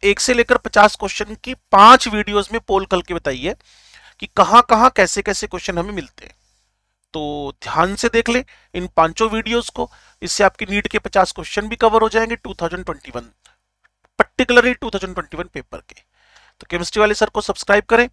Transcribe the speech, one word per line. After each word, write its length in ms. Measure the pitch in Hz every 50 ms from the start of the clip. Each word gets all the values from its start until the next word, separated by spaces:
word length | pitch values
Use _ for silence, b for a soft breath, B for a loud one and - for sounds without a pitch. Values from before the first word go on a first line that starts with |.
| -
एक 160 | 202 202 -
से 140 | - - 247
लेकर 220 | 240 233 - 240
पचास 400 | - - 240 - 208 208 208 -
क्वेश्चन 380 | - 208 190 - - 208 208 220
की 200 | - - 247 254
पांच 540 | - _ _ 202 196 208 226 262 - - 233
वीडियोज 400 | 208 208 208 208 208 202 196 -
में 80 | 220 226
पोल 260 | - - 190 190 190
करके 280 | - 196 175 - - 175
बताई 240 | 165 - 143 131 123
है 180 | 135 180 - b b b b b b b b b b b b _
कि 80 | 202 - _
कहां 260 | 214 185 180 214 240
कहां 280 | 240 - 233 214 240 262
कैसे 320 | - - 185 - - 202
कैसे 240 | - 214 190 - 208
क्वेश्चन 320 | - - 175 - - 180 170
हमें 140 | 175 208
मिलते 320 | 208 180 139 - _ - -
हैं। 100 | - _ _ _ _ _ _ _ _ _ _ _ _ _ _ _ _ -
तो 400 | 156 151 147 147 147 143 139 - _
ध्यान 340 | - - - 160 170 190 202
से 120 | - - 233
देख 200 | - 233 233 233
ले 160 | 233 254 b b b b b b -
इन 140 | 180 180 - -
पांचों 340 | - 160 165 160 - 226 220
वीडियोज 380 | 214 220 - 214 233 240 214 -
को, 220 | - 240 - b b b b b b b
इससे 220 | - 175 - - 202
आपकी 220 | 190 - - 214
नीट 220 | 190 202 208 - -
के 100 | - 208
पचास 340 | - - - 196 185 -
क्वेश्चन 360 | - 190 160 - - 208 214 214
भी 80 | 226
कवर 260 | - 226 220 214 220
हो 60 | 220 214
जाएंगे 280 | 208 226 226 226 233
टू 180 | - - 233 185
थाउजेंड 300 | - 170 165 175 180 175
ट्वेंटी 260 | 175 156 139 - 135
वन, 220 | 123 123 117 113 _ _ b b b b _ _ _ _ _ _ _ _ _ _ _ -
particularly 640 | 214 - _ - 254 - 240 240 240 254 247 -
टू 100 | 254 -
थाउजेंड 240 | - 190 185 185 175
ट्वेंटी 220 | 180 160 - -
वन 80 | 156 175
पेपर 340 | 180 - 143 - _ - 85
के। 160 | - - - _ _ b b b b b b b b b b -
तो 60 | - -
केमिस्ट्री 300 | 175 170 175 - - 214
वाले 140 | 214 208 208
सर 140 | - 214 -
को 120 | - 214
सब्सक्राइब 440 | - - - - - - 202 208 -
करें। 260 | - 233 226 240 247